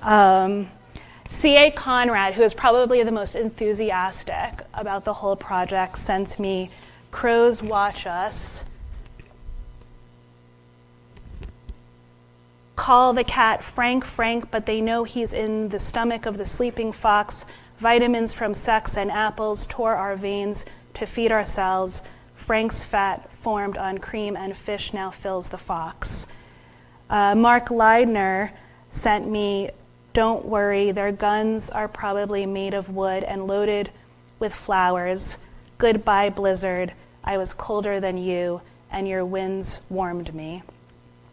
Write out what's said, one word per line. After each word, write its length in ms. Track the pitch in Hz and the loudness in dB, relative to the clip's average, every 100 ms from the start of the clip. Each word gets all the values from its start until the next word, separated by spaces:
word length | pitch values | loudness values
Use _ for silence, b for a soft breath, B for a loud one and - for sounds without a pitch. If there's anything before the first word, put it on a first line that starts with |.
Um, 680 | 208 214 196 190 190 202 190 - - B B B B | 6 8 10 8 4 -2 -6 -12 -20 B B B B
C 280 | - 311 285 | 2 6 8
A 120 | 294 | 8
Conrad, 640 | 294 269 247 240 220 196 190 | 4 0 2 2 2 0 4
who 80 | |
is 100 | 226 | 2
probably 500 | - 254 233 247 247 | 4 4 4 4 4
the 80 | 226 | 2
most 240 | 220 202 - | 0 -4 -4
enthusiastic 1300 | 226 220 214 208 220 185 185 - - 165 165 - - | -4 -2 -2 0 0 0 -2 -6 -8 -6 -6 -8 -12
about 320 | 220 208 196 202 | -10 -6 -4 -4
the 80 | |
whole 220 | - 202 196 | -4 -2 -2
project, 640 | - 185 185 190 185 - | -2 -2 0 -2 -2 -4
sent 400 | - 196 196 - | -2 -2 -2 -4
me, 320 | 196 190 185 B B B B | -4 -2 -6 B B B B
"Crows 500 | - 240 233 240 226 | -4 2 6 6 4
watch 460 | 220 214 202 196 190 | -2 0 0 -2 -6
us. 580 | 170 202 202 - - - - - - - - - - - - - - - - - - _ _ _ _ _ _ _ _ _ - - - - - - - - - _ _ _ _ _ _ _ - | -4 -4 -4 -8 -8 -12 -14 -14 -14 -16 -20 -20 -18 -14 -12 -14 -18 -20 -20 -20 -20 _ _ _ _ _ _ _ _ _ -20 -18 -14 -14 -16 -18 -18 -18 -20 _ _ _ _ _ _ _ -6
Call 380 | - 247 254 | 6 8 8
the 100 | 247 | 4
cat 400 | - - 226 220 | 0 4 4 4
Frank, 400 | - - 240 254 | -4 -2 2 2
Frank, 460 | 247 - 226 233 226 | -2 -2 0 0 -4
but 140 | 220 220 | -4 -2
they 160 | 220 | -2
know 220 | 220 233 | 0 0
he's 300 | 233 247 226 | -2 -4 -4
in 360 | - 220 214 214 | -2 -2 -2 -4
the 100 | 196 | -4
stomach 460 | - 233 233 226 226 | -2 0 -2 -2 -4
of 120 | 202 | -6
the 80 | 190 | -6
sleeping 460 | - 247 240 220 | -2 -2 -2 -6
fox. 540 | 208 220 208 208 - - B B - | 0 2 4 2 -8 -16 B B -2
Vitamins 520 | 226 240 240 233 226 | 4 6 6 2 0
from 220 | - 220 | -2 -4
sex 420 | 202 - 220 - - | -2 2 2 2 -2
and 160 | 202 | -2
apples 540 | 202 214 208 214 208 - | 0 -2 -2 -4 -2 -6
tore 300 | - 226 220 | -2 0 0
our 200 | 196 196 | -2 -4
veins 480 | 196 202 202 202 - B B | -4 -4 -4 -6 -10 B B
to 120 | - 214 | -10 -8
feed 260 | - 226 | 0 2
ourselves. 720 | 220 202 - 185 185 190 185 B B B - | 2 0 0 0 0 -2 -6 B B B -18
Frank's 500 | - 220 226 - - | -2 0 2 -2 -2
fat 460 | 208 196 185 - | 0 0 -2 -10
formed 440 | - 233 208 202 - | -10 -4 -2 -4 -6
on 200 | 190 190 | -6 -6
cream 400 | - 220 208 196 | -8 -6 -6 -6
and 180 | 190 196 | -10 -10
fish 380 | - 202 - | -8 -8 -6
now 160 | 202 190 | -8 -8
fills 400 | - 202 190 180 | -8 -6 -6 -6
the 80 | 180 | -12
fox." 680 | - 175 165 - - - - B B B B B B B _ | -6 -6 -6 -10 -4 -4 -4 B B B B B B B _
Uh, 240 | 208 202 208 | 2 4 6
Mark 340 | 233 240 240 | 6 4 2
Leidner 800 | 233 220 226 247 220 190 190 202 B B B B | 4 6 6 4 2 0 -2 -4 B B B B
sent 360 | - 233 208 - | -2 0 0 0
me, 440 | 214 208 202 196 - - _ _ | -2 -2 -2 -4 -10 -20 _ _
"Don't 320 | - 226 226 - | 2 2 0 -2
worry, 460 | 214 202 202 202 | 0 2 2 2
their 200 | 190 202 | 0 -2
guns 580 | 202 208 214 220 220 214 | 0 0 2 0 -2 -4
are 200 | - 214 | -6 -6
probably 560 | - 208 202 202 202 196 | -6 -4 -4 -2 -4 -4
made 280 | 196 196 | -4 -4
of 220 | 196 190 190 | -6 -6 -4
wood 280 | 190 185 | -2 -2
and 240 | - 196 190 | -4 -6 -4
loaded 420 | 202 208 208 202 b b b b _ | 0 0 -2 -4 b b b b _
with 140 | 214 | -8
flowers. 840 | - - 190 180 180 180 190 - - B B B - | -8 -2 2 2 2 -2 -4 -6 -10 B B B 0
Goodbye, 520 | 233 220 214 202 202 | 2 4 4 4 2
blizzard. 640 | 196 196 190 190 180 180 - b b - | 2 0 0 -2 -2 -4 -8 b b -4
I 120 | 196 | -4
was 160 | 185 | -4
colder 460 | - - 208 208 202 | -8 -4 -4 -2 -2
than 180 | 190 185 | -2 -4
you, 440 | 180 180 175 175 b b _ | -2 -2 -2 -4 b b _
and 160 | 196 196 | -8 -4
your 200 | 190 180 | -4 -2
winds 540 | 190 190 190 190 - - | -4 -4 -4 -6 -8 -8
warmed 440 | 185 185 175 170 | -4 -4 -4 -8
me." 300 | 160 156 180 175 - - - _ _ _ | -10 -10 -12 -16 -20 -20 -20 _ _ _